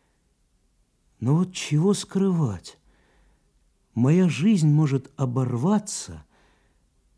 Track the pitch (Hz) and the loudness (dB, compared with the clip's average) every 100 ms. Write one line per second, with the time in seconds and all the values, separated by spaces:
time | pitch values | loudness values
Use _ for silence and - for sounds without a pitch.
0 | _ _ _ _ _ _ _ _ _ _ | _ _ _ _ _ _ _ _ _ _
1 | _ - 117 156 185 - - 147 185 196 | _ -6 0 0 0 -6 -4 0 0 0
2 | - 196 196 175 135 92 - - _ _ | -4 -2 0 0 -2 -4 -14 -20 _ _
3 | _ _ _ _ _ _ _ _ _ - | _ _ _ _ _ _ _ _ _ -2
4 | 127 170 185 123 190 202 151 147 156 135 | 2 4 2 2 2 4 4 4 2 -2
5 | - - 131 120 123 117 156 208 208 - | -6 -6 -4 -2 -2 -2 0 0 -2 -12
6 | - 82 76 _ _ _ _ _ _ _ | -12 -16 -18 _ _ _ _ _ _ _
7 | _ | _